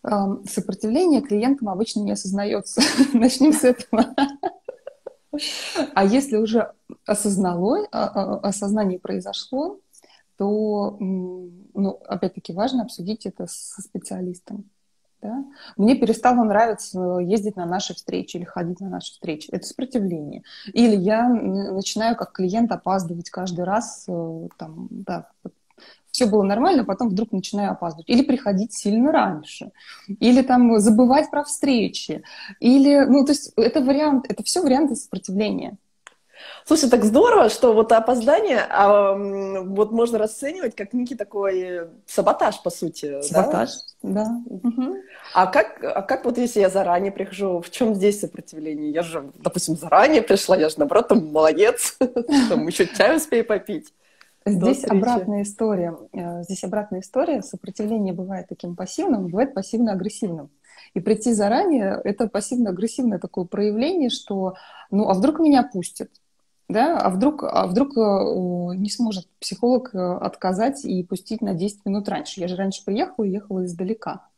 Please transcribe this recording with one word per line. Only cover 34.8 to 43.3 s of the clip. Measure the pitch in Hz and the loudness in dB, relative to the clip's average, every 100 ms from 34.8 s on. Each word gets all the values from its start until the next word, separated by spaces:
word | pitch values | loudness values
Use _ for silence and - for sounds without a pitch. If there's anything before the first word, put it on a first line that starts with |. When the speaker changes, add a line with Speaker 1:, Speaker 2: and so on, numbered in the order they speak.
| 302 233 | 2 -2
Speaker 1:
сопротивления. | - 190 - 190 214 190 - 202 _ _ - _ _ - - - - | -8 -10 -6 -2 -2 -4 -8 -14 _ _ -20 _ _ -20 -20 -20 2
Speaker 2:
Слушай, | 311 254 | 2 4
так | 240 | 4
здорово, | 208 233 480 440 226 | 6 6 6 6 4
что | - - | 4 4
вот | 220 220 | 4 6
опоздание, | 226 226 247 226 330 427 247 - | 4 4 0 4 2 4 0 0
а, | - 202 202 196 | 4 6 6 4
м, | 196 202 196 196 190 185 | 0 -4 -6 -6 -6 -6
вот | 196 214 | 0 0
можно | 226 233 226 | 2 0 0
расценивать | 214 - 277 370 277 - | -2 -4 -8 -6 -8 -8
как | 202 | -6
некий | 247 247 254 | -4 -4 -6
такой | 202 208 196 190 185 180 170 - _ | -8 -4 -2 -2 -4 -8 -10 -16 _
саботаж, | - 190 196 277 - | 0 2 2 0 -2
по | 180 | -8
сути, | - 170 - 147 | -6 -8 -8 -10
да? | 139 | -8
Speaker 1:
Саботаж, | 143 | -2